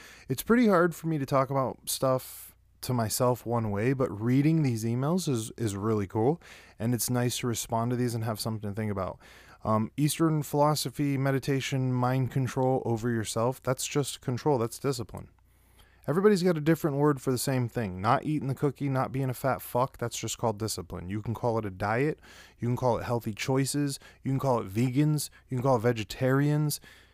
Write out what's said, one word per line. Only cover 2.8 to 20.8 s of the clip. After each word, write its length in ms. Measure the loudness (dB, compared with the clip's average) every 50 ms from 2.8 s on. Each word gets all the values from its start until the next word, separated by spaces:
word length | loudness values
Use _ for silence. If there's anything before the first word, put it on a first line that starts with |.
to 120 | -4 -2 0
myself 520 | 0 0 0 0 2 2 2 2 0 -2
one 260 | -2 -2 0 0 0
way, 200 | 0 0 2 2
but 180 | 2 2 0 -2 -2 -2
reading 400 | 0 2 4 4 4 4 4 4
these 240 | 2 2 0 0 -2
emails 420 | -2 -2 0 0 0 0 0 0
is, 240 | 0 -2 -2 -2 -6 -6
is 180 | -4 -2 -2 -2
really 320 | -2 0 0 0 0 0
cool, 340 | -2 0 2 2 2 2 0 -6 -20 -20 -20 -20 -18 -10 -4
and 140 | -2 -2 0
it's 160 | 0 -2 -2
nice 300 | 0 0 0 0 -2 -2
to 80 | -4
respond 440 | -4 -4 -4 -4 -2 -2 -2 0 0
to 60 | 0
these 180 | 0 -2 -2 -2
and 80 | -2 -4
have 160 | -4 -4 -4
something 300 | -4 -6 -6 -6 -6 -6
to 60 | -4
think 160 | -4 -4 -2
about. 260 | -2 -2 -4 -6 -6 -10 -16 -20 -20 -20 -20 -20 -18 -8 -2
Um, 280 | 0 0 0 0 -2 -2
Eastern 460 | 0 0 0 2 2 2 2 2 0 -2
philosophy, 720 | 0 2 2 4 4 2 0 -2 -6 -4 -2 -2 0 0
meditation, 760 | 0 0 0 0 0 0 0 -2 -2 -2 -2 -2 0 0 0
mind 400 | 2 2 2 2 2 0 0 0
control 500 | 0 -2 -2 -2 0 0 2 2 2 0 0
over 240 | 0 -2 0 0 0
yourself, 520 | 0 -2 -2 -2 -2 0 0 0 -2 -4
that's 240 | -4 -4 -4 -2 -4
just 360 | -2 -2 -2 -2 -2 -6 -8
control, 360 | -6 -4 -4 -2 2 2 2
that's 220 | 2 0 -2 -4 -4
discipline. 500 | -4 -4 -4 -4 -6 -10 -10 -16 -16 -16 _ _ _ _ _ _ _ _ _ _ -20 _ _ _ -6
Everybody's 360 | -2 0 4 6 6 6 6 4
got 140 | 2 2
a 40 | 2
different 340 | 4 2 2 2 2 0 2
word 240 | 4 4 4 4 2
for 120 | 0 -2
the 60 | -2
same 300 | 0 0 0 0 0 0
thing. 340 | -2 -2 -4 -4 -4 -4 -2
Not 220 | 2 2 2 2 2
eating 240 | -2 -2 -2 -2
the 80 | -4 -4
cookie, 320 | 0 -2 -2 -2 -2 -4
not 240 | -2 0 0 -2 -2
being 180 | -2 -4 -4 -4
a 40 | -4
fat 280 | -2 -2 -2 -2 -2
fuck, 360 | -4 -4 -2 0 0 0 -2
that's 200 | -6 -8 -6 -6
just 200 | -6 -6 -6 -6
called 200 | -2 -2 -2 -2
discipline. 520 | -2 -4 -4 -4 -6